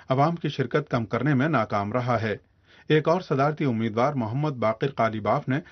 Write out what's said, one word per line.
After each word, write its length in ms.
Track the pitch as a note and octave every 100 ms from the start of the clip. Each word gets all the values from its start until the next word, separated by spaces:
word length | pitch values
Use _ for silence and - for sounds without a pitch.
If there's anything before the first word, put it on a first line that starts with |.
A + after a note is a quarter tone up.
| -
عوام 260 | C3 D3+ E3+
کی 140 | D3+
شرکت 400 | C#3+ B2 D3+ D3
کم 160 | B2 A2
کرنے 280 | A#2 C#3
میں 160 | C3 D#3
ناکام 440 | C3 G#2+ G#2 G2+
رہا 280 | B2 A#2+ A2+
ہے۔ 160 | A2 G2 _ _ _ - -
ایک 200 | D#3 D#3+
اور 140 | F3
صدارتی 440 | - C#3 C#3+ D3+ C#3+
امیدوار 480 | A2 A2+ G#2+ C3+
محمد 380 | C#3 G#2+ C3 D3+
باقر 400 | B2+ A2 A2 C#3
قالیباف 580 | - A2+ G#2+ G#2 C#3 B2+
نے 100 | C3 -